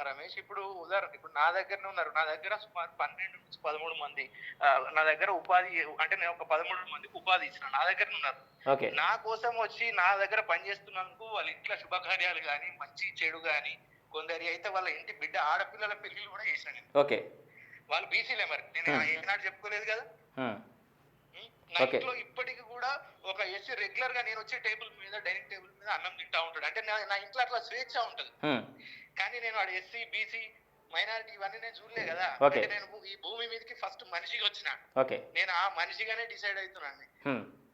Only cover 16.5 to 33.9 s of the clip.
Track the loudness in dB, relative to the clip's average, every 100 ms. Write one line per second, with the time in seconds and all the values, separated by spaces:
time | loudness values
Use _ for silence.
16.5 | -4 -6 -12 2 4 6 2 -2 -14 -20
17.5 | -20 -20 -20 -2 0 2 -2 0 -2 -2
18.5 | -4 -4 -2 2 2 2 0 -2 -2 -4
19.5 | -8 -6 -4 -2 -4 -4 -18 -12 -4 -2
20.5 | -4 -10 -20 _ _ _ _ _ -20 -20
21.5 | _ -2 2 4 4 0 -4 -6 -6 -6
22.5 | -8 -12 -4 -2 -2 -8 -10 -6 -2 -2
23.5 | -4 -6 -4 -2 0 0 0 -2 -6 -6
24.5 | -4 -2 -4 -6 -14 -10 -6 -4 -4 -6
25.5 | -12 -14 _ -4 -2 -2 -8 -2 0 0
26.5 | -2 -2 -2 -2 -2 0 -2 0 0 2
27.5 | 0 -4 -6 -4 -2 -2 -4 -10 -2 0
28.5 | 0 -2 -14 -18 -20 -8 -4 -2 -2 -2
29.5 | 0 0 -2 -6 -10 -6 -4 -4 -6 -10
30.5 | -16 _ _ _ -2 -2 -4 -6 -6 -6
31.5 | -6 -10 -12 -8 -4 -2 0 -2 6 6
32.5 | 6 2 -2 -6 -14 -16 -12 -10 -6 -6
33.5 | -8 -12 -10 -8